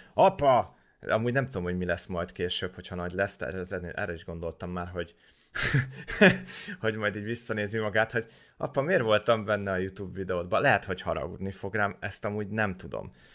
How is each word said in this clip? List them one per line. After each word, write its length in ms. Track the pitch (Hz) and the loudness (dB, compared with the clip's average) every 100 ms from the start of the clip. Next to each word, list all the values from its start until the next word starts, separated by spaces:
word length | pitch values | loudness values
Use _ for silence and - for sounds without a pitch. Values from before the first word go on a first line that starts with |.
| - | -4
„Apa!” 640 | - 185 185 143 123 95 - _ _ | 4 6 6 6 6 4 -4 _ _
Amúgy 320 | - 110 120 | 0 0 2
nem 120 | 131 131 | 0 0
tudom, 180 | 95 | -2
hogy 140 | 90 90 | -2 0
mi 80 | 87 | 0
lesz 200 | 85 - | -2 -4
majd 260 | 87 87 | -4 -4
később, 420 | - 87 - 92 - | -2 -2 -2 -6 -8
hogyha 200 | 90 90 | -10 -6
nagy 160 | 87 | -4
lesz, 260 | 90 98 - | 0 -2 -2
de 80 | 65 | -6
erre, 460 | 92 92 95 87 | -6 -6 -6 -6
erre 220 | - 98 | -6 -6
is 120 | 85 - | -6 -8
gondoltam 460 | 82 82 - 90 | -6 -6 -6 -6
már, 160 | 90 87 | -6 -6
hogy, 280 | 90 85 _ _ _ _ | -6 -8 _ _ _ _
<laughs> 1300 | - - 139 - - - - 196 180 - - - - | -4 0 2 0 -6 -8 6 6 6 -2 -12 -12 -4
hogy 140 | 110 110 | -2 0
majd 200 | 104 104 | 0 -2
így 80 | |
visszanézi 560 | 104 120 - 107 104 113 | -4 -4 -4 -2 -2 -2
magát, 320 | 107 110 110 | 0 2 2
hogy 160 | 120 113 - - - | 0 -4 -8 -20 -8
„Apa, 240 | - 139 | -4 -2
miért 200 | 147 185 | 2 2
voltam 440 | 113 107 113 113 104 | 4 4 4 2 2
benne 260 | 104 98 | 0 0
a 60 | 92 | 0
YouTube 400 | 95 95 95 90 | -2 -4 -8 -6
videódban?” 440 | 92 90 90 95 | -2 -2 0 2
Lehet, 240 | 135 104 - | 4 4 2
hogy 160 | 92 | -4
haragudni 500 | 90 80 76 85 95 | -2 -2 -4 -6 -8
fog 240 | 95 101 107 | -6 -4 0
rám, 200 | 101 - | 0 -2
ezt 260 | 104 - 107 | -10 -6 -6
amúgy 220 | 104 101 | -4 -4
nem 300 | 110 104 90 | -2 -2 -2
tudom. 340 | 73 53 - - - | -8 -10 -10 -14 -20